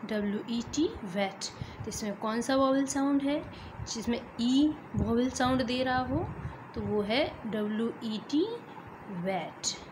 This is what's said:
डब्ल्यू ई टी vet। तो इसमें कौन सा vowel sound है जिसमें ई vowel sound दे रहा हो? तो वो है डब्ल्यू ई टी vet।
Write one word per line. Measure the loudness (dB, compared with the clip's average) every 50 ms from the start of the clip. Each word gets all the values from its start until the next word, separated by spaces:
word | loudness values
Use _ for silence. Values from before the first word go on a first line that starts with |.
| -4
डब्ल्यू | -2 -2 0 0 0 0 -2 -2 -2
ई | -2 -4 -4
टी | -2 0 2 2 2 0 -4 -8
vet। | -4 0 0 0 0 -2 -6 -10 -10 -8 -8 -10 -10 -8 -10 -8
तो | -8
इसमें | -6 -4 -4 -4 -4
कौन | -2 -2 -2 0 0
सा | 2 2 4
vowel | 4 6 6 6 4 4
sound | 2 2 0 2 4 4 4 4
है | 2 0 0 -2 -4 -12 -12 -12 -14 -10 -10 -8 -6 -6
जिसमें | -4 0 0 0 0 -2 -8 -4 0
ई | 2 6 6 8 6 6 4 0 -8 -4 0
vowel | 2 2 4 4 4 4 2 2
sound | 2 4 4 4 4 2
दे | 2 2 0 2
रहा | 2 2 2
हो? | 2 2 0 0 0 -2 -6 -6 -8 -8 -8 -10 -14 -10 -8
तो | -4
वो | -2 0 2 2 2
है | 4 4 2 2 2 0 -6 -6
डब्ल्यू | -4 -2 -2 0 0 0 0 0 0 -2 -4 -6
ई | -4 -4 -4 -6 0
टी | 2 2 2 2 0 -6 -10 -12 -14 -14 -14 -14 -16 -16 -12 -10
vet। | -8 -4 -2 -2 -2 -2 -2 -4 -10 -6 -4 -4 -4 -4 -10 -14